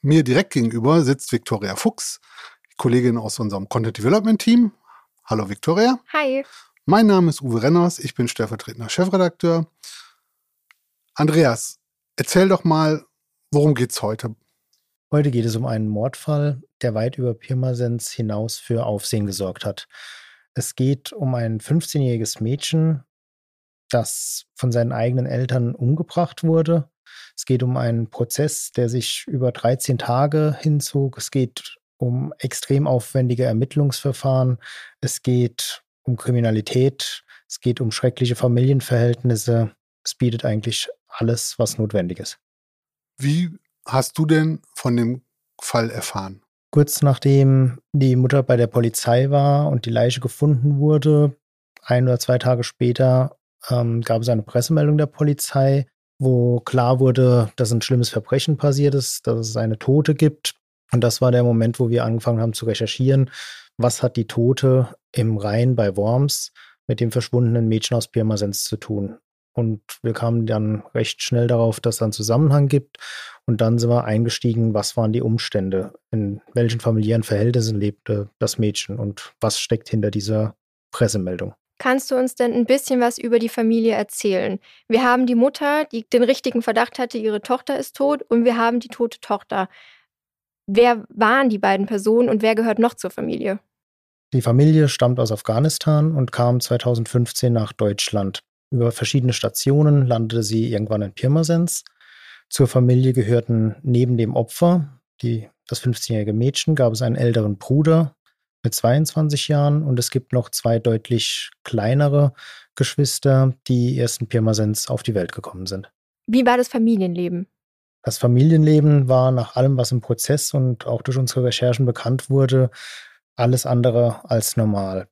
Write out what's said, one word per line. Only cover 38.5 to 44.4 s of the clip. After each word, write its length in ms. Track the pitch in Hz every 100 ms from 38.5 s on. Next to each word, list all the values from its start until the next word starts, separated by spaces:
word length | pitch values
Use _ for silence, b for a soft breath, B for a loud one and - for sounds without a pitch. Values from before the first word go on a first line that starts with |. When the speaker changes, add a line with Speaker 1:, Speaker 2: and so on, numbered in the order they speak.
| 120 131 135 - 123 120 120 123 110 - 117 107 _ _ _
Speaker 3:
Es 120 | - -
bietet 300 | 123 117 123
eigentlich 440 | 107 117 107 - - _
alles, 500 | - 113 117 - -
was 200 | 110 -
notwendig 420 | 107 104 87 87
ist. 180 | 101 - _ _ _ _ _ _ _ _
Speaker 1:
Wie 320 | 139 156 175 175 _ _ -
hast 320 | 131 131 -
du 80 | 156
denn 360 | 156